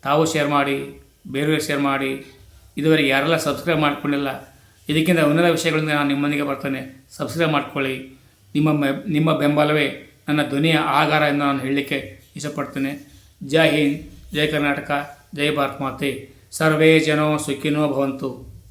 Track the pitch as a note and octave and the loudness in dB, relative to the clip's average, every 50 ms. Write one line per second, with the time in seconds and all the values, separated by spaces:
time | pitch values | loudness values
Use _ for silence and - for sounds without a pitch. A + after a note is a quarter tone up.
0 | - C3+ C#3+ D3+ D#3+ D#3 D#3+ D#3 D3 D3 D3 C#3+ C#3 C#3 C#3 C3+ C#3 - - - | 0 0 2 2 2 2 2 0 0 2 2 0 2 0 -2 -4 -6 -10 -14 -20
1 | - _ _ _ _ - B2+ C3+ D3 D3+ D#3 D3+ D3+ - D3 C#3 C#3+ C#3 C3+ C3+ | -20 _ _ _ _ -8 -6 -4 0 0 0 0 0 -2 -2 -2 0 0 0 0
2 | C3+ C3+ C3+ C3+ - - - - - - - - _ - _ - C#3+ D#3 D#3+ D#3 | -2 -4 -6 -6 -10 -16 -20 -20 -20 -20 -20 -20 _ -16 _ -2 2 4 4 4
3 | D3 C3+ C3+ C#3 C#3 D3+ E3 D#3 - D3 C#3 B2+ - F3 E3 D3+ D3+ D3 C#3+ - | 4 4 2 2 2 2 0 0 0 -2 -4 -2 -2 -2 0 2 2 0 0 0
4 | - D3 C#3+ C#3+ C#3+ C#3 C3 - - - - - _ - _ _ - - D3+ D#3+ | -2 -2 -2 -2 -2 -4 -6 -8 -12 -18 -20 -20 _ -20 _ _ -6 -2 0 0
5 | D#3+ E3 F3+ E3 D#3 D3 D3 D#3+ E3+ F3 E3 D#3+ - E3 D#3 D#3 D3+ D#3 D3+ D3 | 2 2 4 4 4 4 4 4 4 4 2 2 0 0 0 0 0 0 0 0
6 | C#3+ C#3+ C#3 C#3 C#3+ D3 D3 C#3+ D3 C#3+ C#3 C3+ - C#3 C3+ C3 C3 - - - | 2 0 0 0 0 0 0 -2 -2 -4 -4 -6 -4 -6 -6 -6 -8 -12 -16 -20
7 | - _ - - D#3 B2 A2 E3 E3+ D#3 D#3 C#3+ D3 - - D3 C3+ C3 C3 B2+ | -20 _ -10 -8 -8 -6 -2 0 0 2 2 0 -2 -2 -4 -4 -2 -2 -4 -6
8 | C3 - - - _ - _ _ _ _ - D3 D3+ D#3 D3+ D3 C#3+ C3+ C3+ - | -10 -16 -20 -20 _ -20 _ _ _ _ -2 0 2 2 2 2 2 0 -2 -2
9 | - G#3+ D#3 D3+ D#3 D#3+ D#3 - C#3+ D3 D3 D3 D3+ D3 D3+ D3+ D3 C3+ - - | -4 -2 0 0 2 2 2 2 2 2 2 2 2 2 2 0 0 -2 -4 -8
10 | - - - _ _ - D3 D3+ D3 B2+ C3+ C#3 D3+ E3 D#3+ D#3 D#3+ D#3+ C3+ C#3+ | -18 -20 -20 _ _ -2 0 0 0 0 0 0 2 2 2 2 2 2 2 2
11 | D#3 D3+ D3+ D#3 D3+ D3 C#3+ C#3+ D3 C#3+ C#3 C3+ B2+ C3+ C3+ C#3+ C#3 - D3+ C3+ | 2 4 4 2 2 2 2 2 0 0 0 0 -2 -2 -2 -2 -2 -2 -4 -6
12 | C3 - - - - - _ D#3 C3+ D3 C#3+ - C#3 C3 - C3+ C3+ C3+ D3 C#3+ | -6 -8 -16 -20 -20 -20 _ -10 -10 -8 -6 -6 -8 -6 -4 -6 -4 -4 -6 -8
13 | - - - - - - _ _ - C3+ C#3 D#3+ D#3+ D#3 C#3+ D3+ D3+ C#3+ C#3+ D#3 | -14 -20 -20 -20 -20 -20 _ _ -10 0 2 4 4 4 4 2 2 0 0 -2
14 | - - - - - - - D3 D3+ D3+ D#3 D3+ D3 C#3+ C#3+ C#3+ - - D3+ C#3+ | -8 -14 -18 -20 -20 -10 -4 -2 -2 0 0 0 0 0 -2 -4 -4 -4 -4 -4
15 | D3 - - - - _ - C#3+ C#3+ D3+ D3+ C#3+ C#3 C3+ - - C#3 C3+ C3 - | -4 -6 -12 -20 -20 _ -6 -2 -2 -2 0 0 -2 -2 -4 -6 -8 -8 -6 -4
16 | D3+ C#3 B2 - - - - - - _ - - D#3+ D#3+ D#3 D3+ D#3+ D#3+ D#3+ D#3+ | -6 -6 -6 -6 -12 -18 -20 -20 -20 _ -6 0 0 2 2 6 6 6 6 6
17 | D3 D3+ D3+ D3+ D3+ D3+ D3+ D3 D3 - C#3 C3+ - D3+ D3 D3+ D3+ D3 C#3 C3+ | 4 2 0 2 2 0 0 -2 -2 -4 -6 -4 -2 -2 0 0 0 0 0 0
18 | C#3 C3+ C3 - - C3 B2 - - - - - - - | 0 -2 -2 -4 -6 -8 -8 -10 -16 -20 -20 -20 -20 -20